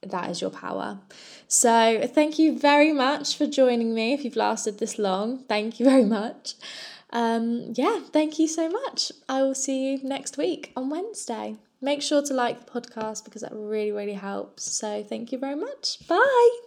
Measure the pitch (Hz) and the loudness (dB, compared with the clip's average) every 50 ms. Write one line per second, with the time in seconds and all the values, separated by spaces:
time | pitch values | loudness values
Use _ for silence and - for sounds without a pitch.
0 | - 202 185 185 180 185 175 175 185 185 - - - 185 - 190 - - 202 196 | -12 -8 -8 -6 -6 -6 -6 -6 -6 -8 -8 -8 -10 -8 -6 -6 -6 -6 -8 -12
1 | - _ - - - - - - _ _ - - - 233 226 233 226 226 226 214 | -16 _ -20 -20 -20 -20 -20 -20 _ _ 0 2 4 6 6 6 6 6 4 2
2 | - - - - 302 302 302 - 320 320 269 240 - 285 285 294 294 311 311 277 | 0 0 2 2 2 2 4 4 4 4 4 4 4 6 8 8 6 6 6 2
3 | 254 262 294 - - - - - 302 285 294 269 262 254 240 233 233 226 226 226 | 2 2 0 0 -2 -6 -2 -2 -2 -2 4 4 4 4 4 2 0 0 0 0
4 | 220 226 277 285 285 233 226 226 214 208 220 220 - 226 208 202 220 220 - - | 0 0 0 -2 -4 -4 -2 0 0 0 0 -2 -4 -6 -4 -4 -6 -6 -4 -2
5 | 214 196 185 190 208 226 254 262 - _ 214 214 214 226 233 - 233 269 262 269 | 0 0 0 0 -2 -4 -4 -6 -4 _ -2 -2 -2 -2 -4 2 4 6 8 8
6 | 240 202 220 208 208 240 - - _ - - _ - - - - - - - - | 6 6 4 0 -2 -4 -8 -10 _ -14 -14 _ -16 -18 -16 -16 -16 -18 -18 -20
7 | _ _ - 233 233 226 226 233 226 233 233 240 - - 226 - 254 359 466 381 | _ _ -4 -2 0 0 0 0 0 -2 -2 -4 -4 -6 -4 0 0 0 0 0
8 | 269 - - 302 311 302 311 - 320 311 320 330 330 330 339 453 554 523 - - | -4 -2 0 0 0 0 0 0 0 0 0 -2 -2 -2 -2 -4 -6 -6 -6 -6
9 | - - - _ _ - 262 269 269 269 269 262 - - 269 262 262 269 269 269 | -6 -6 -8 _ _ -6 -2 0 0 0 0 -2 -4 -4 -2 -2 -2 -2 -4 -4
10 | 269 262 277 269 269 - - - 302 370 330 - - - _ 262 262 269 294 320 | -4 -6 -8 -6 -8 -10 -6 -4 -4 -2 -2 -4 -8 -12 _ -8 -6 -4 -4 -6
11 | 381 453 427 - - - 233 214 214 214 214 214 _ _ _ _ - 269 294 285 | -6 -8 -10 -12 -10 -8 -8 -8 -8 -10 -10 -12 _ _ _ _ -4 -4 -2 -2
12 | 285 - 302 285 285 294 269 254 240 240 - 233 - - - 247 233 - - 226 | -2 0 0 0 0 0 -2 -2 -2 -2 -4 -6 -12 -10 -10 -10 -10 -10 -12 -10
13 | 220 220 220 208 - - - 214 226 - - 214 214 208 214 214 208 208 208 208 | -8 -8 -8 -10 -14 -16 -16 -14 -14 -12 -12 -12 -8 -6 -4 -2 -2 -2 -4 -4
14 | 208 208 208 196 190 196 196 196 202 - _ - - - - - - 214 208 208 | -6 -6 -8 -8 -8 -8 -6 -6 -8 -10 _ -12 -10 -8 -6 -6 -6 -4 -6 -6
15 | 214 208 226 220 233 233 - 254 269 269 285 294 359 508 571 - - - - - | -8 -8 -8 -10 -8 -6 -6 -6 -6 -6 -6 -6 -6 -8 -10 -8 -8 -8 -8 -8
16 | - _ 339 370 480 554 539 480 480 480 480 480 - | -4 _ 2 4 4 6 6 6 6 6 6 4 -12